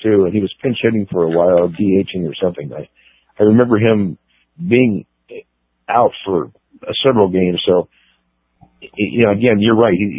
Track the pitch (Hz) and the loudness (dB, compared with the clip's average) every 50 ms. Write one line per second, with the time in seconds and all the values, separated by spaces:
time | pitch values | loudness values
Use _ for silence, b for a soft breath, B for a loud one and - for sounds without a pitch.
0 | - 110 107 98 95 87 95 107 98 92 - - - 135 117 - - 113 113 107 | -2 0 2 2 2 2 0 -2 -4 -4 -6 -6 -6 -6 -4 -2 -2 0 0 -2
1 | 98 - - 90 85 80 82 85 85 90 92 87 87 87 82 - 104 98 92 95 | -4 -4 -2 -2 0 0 2 2 2 4 4 2 2 0 -2 -2 0 0 2 0
2 | 98 - - 92 87 76 - - 95 90 87 - 73 69 - 76 76 - b b | 0 -2 -6 -8 -8 -8 -6 -4 -4 -4 -4 -6 -10 -12 -12 -14 -16 -16 b b
3 | b b b b b b b - 104 107 110 120 123 120 117 104 110 110 110 104 | b b b b b b b 2 4 4 4 4 4 4 2 2 2 2 2 0
4 | 101 90 73 - _ _ _ _ _ _ _ - 87 92 117 127 127 117 101 85 | 0 -4 -6 -10 _ _ _ _ _ _ _ -12 -4 0 0 2 2 2 0 -4
5 | - - _ _ _ _ - - - _ _ _ _ _ _ _ _ - 107 120 | -8 -12 _ _ _ _ -8 -8 -8 _ _ _ _ _ _ _ _ -2 0 2
6 | 120 101 - - - 98 95 85 65 58 - _ _ _ _ - - - - - | 2 0 -2 -4 -6 -4 -4 -4 -4 -6 -12 _ _ _ _ -16 -14 -10 -8 -2
7 | - 135 123 110 101 92 90 92 92 90 87 85 - 101 87 87 82 - _ _ | -2 0 2 2 2 2 0 0 0 0 -2 -2 0 0 0 0 0 -4 _ _
8 | _ _ _ _ _ _ _ _ _ _ _ _ _ _ _ _ - - _ - | _ _ _ _ _ _ _ _ _ _ _ _ _ _ _ _ -20 -14 _ -6
9 | 104 78 - 117 117 104 101 107 120 123 110 101 104 113 113 110 117 110 90 90 | -6 -4 0 0 2 2 2 0 0 0 2 2 2 2 2 2 2 2 2 0
10 | 104 101 - | -2 -4 -4